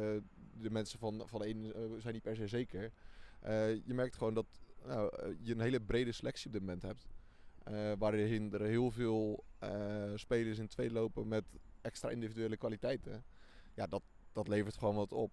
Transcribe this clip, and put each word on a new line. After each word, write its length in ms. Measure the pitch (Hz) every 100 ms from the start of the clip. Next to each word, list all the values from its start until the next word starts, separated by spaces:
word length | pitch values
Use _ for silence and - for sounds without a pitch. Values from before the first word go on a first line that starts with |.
| 107
eh, 60 | 107 104 - - 113
de 100 | 110
mensen 280 | 110 104 -
van, 240 | 113 110 -
van 140 | 113
de 80 | 107
een, 240 | 110 110
eh, 100 | 110 113 113
zijn 160 | 113
niet 80 | 110
per 140 | 110 110
se 120 | 104
zeker. 440 | 120 127 92 110 - - - - -
Eh, 340 | - 110 110
je 200 | 113 -
merkt 220 | 123 123 -
gewoon 180 | 110
dat, 120 | 110 - - - - 127
nou, 300 | 127 104 -
eh, 140 | - 85
je 120 | 117
een 80 | 113
hele 200 | 117 127
brede 320 | 104 117 123
selectie 340 | 113 131 - 147
op 60 |
dit 80 | 107
moment 200 | 95 90
hebt. 240 | 95 107 - - - - - -
Eh, 300 | - 107 107 101
waarin 540 | 107 107 107 110 107
er 80 | 101
heel 280 | 107 117 123
veel, 540 | 113 117 110 107 107 - -
eh, 540 | 101 101 101 104 101
spelers 440 | 104 - 120 113 110
in 80 | 110
twee 240 | - 123
lopen 360 | 113 113 117 107
met 160 | 110 - - - -
extra 280 | 117 - 120
individuele 460 | 120 110 110 113 110
kwaliteiten. 680 | 120 107 120 135 110 104 - - - - -
Ja, 120 | - 95
dat, 160 | 95 - - -
dat 160 | 110 104
levert 280 | 107 101 -
gewoon 180 | 107
wat 180 | 104 101
op. 200 | - 110